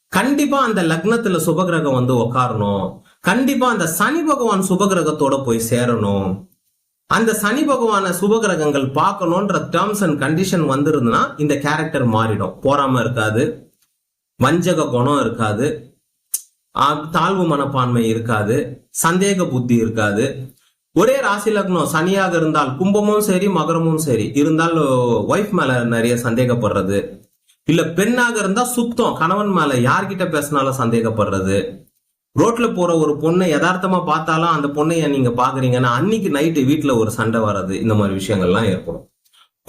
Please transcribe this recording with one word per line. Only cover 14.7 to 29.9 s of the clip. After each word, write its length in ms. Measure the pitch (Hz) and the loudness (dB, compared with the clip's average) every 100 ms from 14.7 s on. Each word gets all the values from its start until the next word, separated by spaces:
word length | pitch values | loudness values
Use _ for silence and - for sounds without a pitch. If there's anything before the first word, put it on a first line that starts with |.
| 156 147 | 0 0
குணம் 300 | 120 131 143 | 0 0 0
இருக்காது, 800 | 113 110 107 104 147 - - _ _ _ _ - - _ _ - | -2 -2 -2 0 -2 -4 -12 _ _ _ _ -12 -12 _ _ -2
ஆ, 300 | 139 147 160 | 0 0 -4
தாழ்வு 340 | 165 170 196 170 | -2 0 0 0
மனப்பான்மை 640 | 143 131 131 123 120 113 | 0 -2 -2 0 0 0
இருக்காது, 840 | 110 113 110 101 139 - - _ - 165 | -2 -2 -2 0 -2 -4 -10 _ -4 0
சந்தேக 420 | 180 202 185 175 | 2 2 0 0
புத்தி 260 | 127 123 117 | -2 2 2
இருக்காது. 760 | 110 110 104 101 135 131 - _ _ _ _ | 2 0 0 0 -2 -4 -14 _ _ _ _
ஒரே 280 | 160 233 269 | 2 2 2
ராசி 340 | 226 208 220 208 | 0 -2 0 0
லக்னம் 320 | 190 180 139 | 0 0 0
சனியாக 420 | 160 175 196 185 170 | 0 0 0 0 0
இருந்தால் 420 | 156 151 135 131 | 0 0 -2 0
கும்பமும் 440 | 190 208 208 208 | 0 2 2 2
சரி 260 | 208 180 196 | 2 0 0
மகரமும் 500 | 170 151 170 165 156 | 0 0 0 0 0
சரி 340 | 156 110 104 | 0 0 0
இருந்தால் 420 | 139 151 156 165 165 139 127 120 110 101 | 0 2 2 2 0 2 2 2 0 0
ஒய்ஃப் 220 | 170 - | 0 0
மேல 340 | 180 135 127 | 0 0 0
நிறைய 320 | 117 117 117 120 | 0 0 0 0
சந்தேகப்படுறது, 1040 | 120 113 127 117 107 98 90 101 - - - _ _ _ - | 0 0 2 0 0 0 0 -2 -4 -10 -20 _ _ _ 0
இல்ல 180 | 165 | 0
பெண்ணாக 560 | 147 165 208 247 240 214 | 0 0 0 2 0 0
இருந்தா 240 | 190 202 | -2 0
சுத்தம் 520 | 247 247 233 - 196 - | 0 -2 -2 0 -2 0
கணவன் 320 | 160 202 208 | -2 0 0
மேல 260 | 180 147 | 0 0
யார்கிட்ட 560 | 123 123 | 2 2